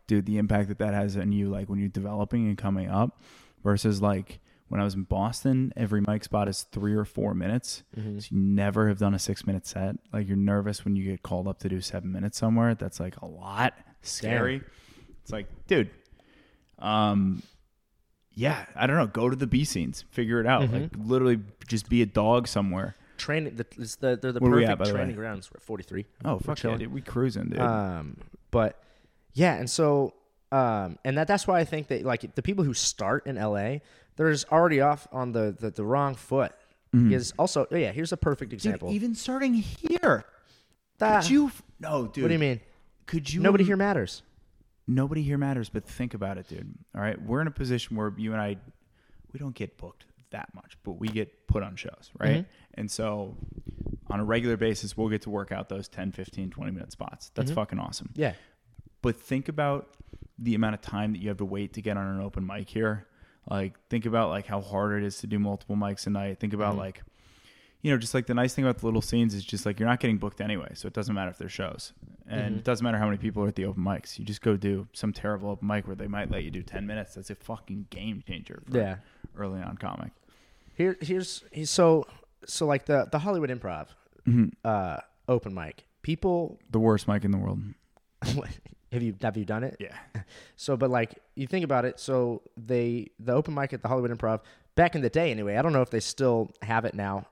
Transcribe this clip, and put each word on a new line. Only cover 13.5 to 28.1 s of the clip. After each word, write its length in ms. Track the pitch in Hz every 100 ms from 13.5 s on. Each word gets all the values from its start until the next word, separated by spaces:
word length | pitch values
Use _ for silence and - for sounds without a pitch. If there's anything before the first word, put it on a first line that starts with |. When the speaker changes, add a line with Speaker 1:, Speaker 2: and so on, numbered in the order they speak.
| 98 127 - - -
Speaker 1:
Scary. 580 | - - 110 120 123 135
Speaker 2:
Damn. 80 | - - - - - -
Speaker 1:
It's 80 | -
like, 160 | 110 101 - -
dude, 220 | 165 101 - _ - _ _ _ _ _ -
um, 640 | 98 107 107 101 95 92 - _ _ _ _ _ _ _ _
yeah, 320 | 98 131 147 - -
I 120 | 127
don't 100 | 156
know. 100 | 113
Go 220 | 110 123
to 60 | 131
the 120 | 135
B 160 | 123
scenes. 420 | 147 95 65 - -
Figure 280 | - 113 117
it 60 | 113
out. 180 | 131
Speaker 2:
Mm-hmm. 100 | 131
Speaker 1:
Like, 180 | 127 160 -
literally 420 | 110 127 127 117 101 - -
just 220 | 113 -
be 120 | 120
a 40 | 110
dog 420 | 104 107 120 120
somewhere. 480 | 107 98 90 101 - - -
Speaker 2:
Training, 380 | - 151 151 113
the, 100 | 117 -
it's 160 | 113 -
the, 220 | 131 120
they're 100 | 131
the 80 | 123
Speaker 1:
What 120 | 123
are 40 | 120
we 80 | 113
at, 120 | 98
Speaker 2:
perfect 20 |
Speaker 1:
by 60 | 104
the 60 |
way? 60 | 101
Speaker 2:
training 160 | 90 104
grounds 320 | 110 98 -
for 120 | -
forty-three. 460 | - 104 90 95 104 -
Speaker 1:
Oh, 100 | -
Speaker 2:
We're 60 | 104
Speaker 1:
fuck 80 | - 151
yeah, 40 |
Speaker 2:
chilling. 160 | 117 113
Speaker 1:
dude. 140 | 113
We 80 | 135
cruising, 480 | - 123 131 107 -
dude. 100 | -
Speaker 2:
Um, 580 | 123 110 98 85 76